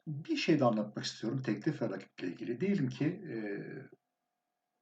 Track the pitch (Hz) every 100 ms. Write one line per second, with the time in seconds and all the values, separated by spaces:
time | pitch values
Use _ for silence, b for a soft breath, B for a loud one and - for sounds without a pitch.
0 | - 143 165 294 - 147 123 110 107 -
1 | - - 110 135 131 104 - 139 113 95
2 | - - 90 - - 123 190 185 131 -
3 | 151 185 175 113 107 101 78 - - -
4 | _ _ _ _ _ _ _ _